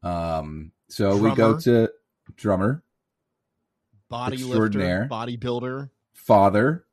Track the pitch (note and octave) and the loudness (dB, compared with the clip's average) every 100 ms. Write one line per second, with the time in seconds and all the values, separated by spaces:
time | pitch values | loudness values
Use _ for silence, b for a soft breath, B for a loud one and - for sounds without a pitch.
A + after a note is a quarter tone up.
0 | F2+ F2 E2 D#2+ D2+ D#2 D#2 _ _ - | -6 -6 -4 -6 -6 -12 -16 _ _ -4
1 | G2 G2+ A2 G#2+ A2+ A2 D#3+ A#2+ A2+ - | 0 2 2 2 2 2 2 2 2 -2
2 | _ _ _ - G#2+ F#2+ G2+ D3 _ _ | _ _ _ -8 -2 0 0 -4 _ _
3 | _ _ _ _ _ _ _ _ _ _ | _ _ _ _ _ _ _ _ _ _
4 | _ A#2+ B2+ B2+ B2+ A2 A2 G2+ F2+ F2+ | _ -8 -8 -6 -4 0 0 0 -2 -2
5 | A#2+ A2+ A#2+ A#2+ B2 A#2+ B2 C3 C#3 _ | -4 -6 -8 -8 -6 -6 -6 -10 -12 _
6 | _ _ - G#2+ G2 G2+ B2 E3 _ | _ _ 4 6 6 4 2 0 _